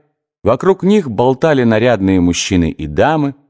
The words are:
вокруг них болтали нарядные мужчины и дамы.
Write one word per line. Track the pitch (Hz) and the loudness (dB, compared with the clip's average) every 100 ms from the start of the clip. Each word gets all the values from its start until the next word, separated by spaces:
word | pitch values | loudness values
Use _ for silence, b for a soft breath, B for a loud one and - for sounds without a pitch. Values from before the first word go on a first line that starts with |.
| _ _ _ _ 101 | _ _ _ _ -2
вокруг | 131 185 190 | 0 0 0
них | 180 214 143 | 2 0 0
болтали | 101 123 131 165 139 | -2 0 0 0 2
нарядные | 117 107 123 107 95 92 | 2 2 0 0 2 2
мужчины | 87 85 - 92 80 | 2 -2 -2 0 0
и | - 76 | -4 -6
дамы. | 76 131 160 143 135 _ | -2 0 0 -4 -8 _